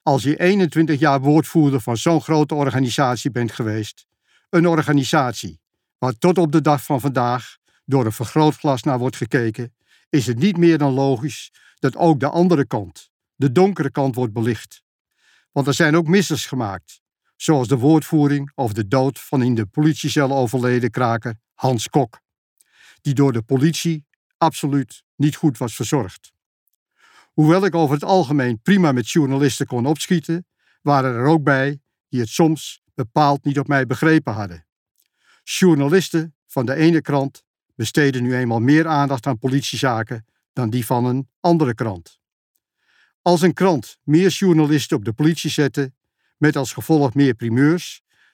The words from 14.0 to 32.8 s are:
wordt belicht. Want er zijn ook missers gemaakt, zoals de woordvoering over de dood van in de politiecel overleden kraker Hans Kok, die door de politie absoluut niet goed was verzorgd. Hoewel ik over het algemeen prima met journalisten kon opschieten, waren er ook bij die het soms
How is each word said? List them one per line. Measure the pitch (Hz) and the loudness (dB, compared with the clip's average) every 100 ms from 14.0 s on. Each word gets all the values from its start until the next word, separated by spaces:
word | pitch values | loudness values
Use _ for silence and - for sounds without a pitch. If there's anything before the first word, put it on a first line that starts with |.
| 135 | -4
wordt | 117 123 | -2 -4
belicht. | 113 113 110 - - _ _ _ _ _ _ _ | -2 -4 -4 -8 -20 _ _ _ _ _ _ _
Want | 143 135 | -4 -2
er | |
zijn | 131 160 165 | 2 2 2
ook | 156 | 2
missers | 196 165 143 - | 2 2 -4 -6
gemaakt, | 131 107 92 _ - _ _ _ _ | -6 -6 -8 _ -20 _ _ _ _
zoals | - 147 123 | 0 0 2
de | 135 | 0
woordvoering | 135 160 147 160 143 143 139 | 4 2 2 0 2 0 -6
over | - 120 | -6 -6
de | 104 101 | -4 -2
dood | 135 135 - | 0 0 -4
van | - 139 | -6 -2
in | 127 | 0
de | 113 101 | -2 -4
politiecel | - 151 147 147 151 135 | 0 0 0 -4 -2 0
overleden | 139 120 131 123 123 117 | 0 -2 -2 0 0 -2
kraker | 123 123 117 120 110 _ | -2 -2 -2 -6 -12 _
Hans | _ 131 120 - | _ -2 -2 -2
Kok, | 151 120 - _ _ _ _ _ _ _ _ | -2 -2 -6 _ _ _ _ _ _ _ _
die | 147 | -6
door | 131 139 | 0 0
de | 117 | 0
politie | 110 135 156 151 165 156 _ _ _ - | -2 0 0 0 -4 -6 _ _ _ -2
absoluut | 165 - 147 139 123 - _ - | -2 -2 -4 -2 -4 -12 _ -2
niet | 147 - | -2 0
goed | 160 117 | -2 -2
was | 120 | -8
verzorgd. | - 117 147 95 - _ _ _ _ _ _ _ _ _ _ _ | -6 -4 -4 -4 -12 _ _ _ _ _ _ _ _ _ _ _
Hoewel | - 151 185 | 0 4 4
ik | 190 | 2
over | 165 151 | 0 0
het | 147 | 0
algemeen | 170 190 139 147 127 113 | 0 0 2 0 0 -2
prima | - 196 165 | 2 4 4
met | 123 110 | 2 0
journalisten | 175 135 135 143 - 131 | 0 0 2 0 -2 -6
kon | 123 127 | -4 -2
opschieten, | 156 - 175 - 170 - _ _ _ | -2 -2 -2 -2 -8 -8 _ _ _
waren | 147 143 131 | 2 4 2
er | 117 135 | 0 2
ook | 160 | 4
bij | 143 135 139 143 _ _ _ | 4 2 0 -4 _ _ _
die | 127 | -4
het | 113 | -4
soms | - 160 156 - - | 2 2 2 -6 -18